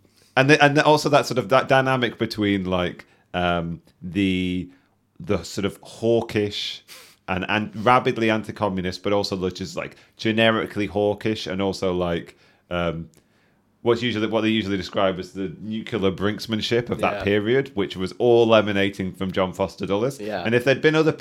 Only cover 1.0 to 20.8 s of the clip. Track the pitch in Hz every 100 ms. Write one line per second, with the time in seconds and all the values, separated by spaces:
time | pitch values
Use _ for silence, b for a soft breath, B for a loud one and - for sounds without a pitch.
1 | 156 143 - 123 98 131 120 135 131 131
2 | 120 - 110 - 104 101 92 92 90 -
3 | - _ _ 90 90 87 82 82 _ _
4 | 90 87 95 92 92 90 87 b b b
5 | _ - 87 98 - - 98 - - -
6 | 113 117 113 110 104 101 - - - b
7 | b b - 92 87 104 104 107 107 127
8 | 131 117 113 110 104 - 104 92 90 90
9 | 101 101 98 95 92 92 90 78 73 -
10 | b b 113 110 113 110 80 104 98 85
11 | 104 101 110 107 - 92 98 95 95 90
12 | 87 85 85 - _ _ - 87 87 80
13 | 82 _ _ _ _ _ _ _ 117 117
14 | 120 110 107 110 110 110 95 98 87 110
15 | 95 90 92 95 95 78 104 110 110 110
16 | 95 85 101 101 - 107 - 117 120 95
17 | 92 101 98 104 107 131 139 101 95 90
18 | 92 - 120 117 117 110 101 98 101 101
19 | 92 - 95 87 92 82 95 - 90 101
20 | 127 135 104 98 98 120 127 123